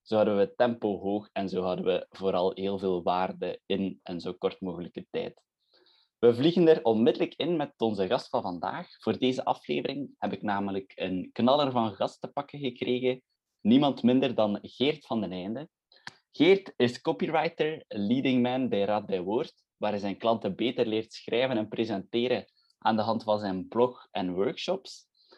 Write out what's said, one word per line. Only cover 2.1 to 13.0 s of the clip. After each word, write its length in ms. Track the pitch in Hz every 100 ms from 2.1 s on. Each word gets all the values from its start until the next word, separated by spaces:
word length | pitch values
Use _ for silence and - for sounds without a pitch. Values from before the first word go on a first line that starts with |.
vooral 420 | - 98 92 92
heel 240 | 95 98 98
veel 240 | 95 90
waarde 580 | 87 90 92 92 90 - _
in 340 | 98 95 -
een 180 | - 87
zo 120 | 87
kort 280 | 90 95 -
mogelijke 460 | 95 85 87 - -
tijd. 320 | - - - _ _ _ _ _ _ _ _
We 100 | 117
vliegen 340 | 113 147 175 165
er 160 | 156
onmiddellijk 500 | - 110 123 165 -
in 220 | - 147 170
met 160 | 143 _
onze 300 | 113 104 92
gast 220 | 127 -
van 140 | 123
vandaag. 540 | 104 87 92 135 180 -
Voor 180 | - 110
deze 260 | 127 127
aflevering 720 | - - - 147 131 139 135 -
heb 140 | 101
ik 100 | -
namelijk 500 | 104 101 101 95 95
een 360 | - 95 95 -
knaller 400 | - 117 143 139
van 200 | 123 113
gast 280 | 95 120 -
te 80 | -
pakken 300 | - 143 143
gekregen. 640 | 139 120 101 123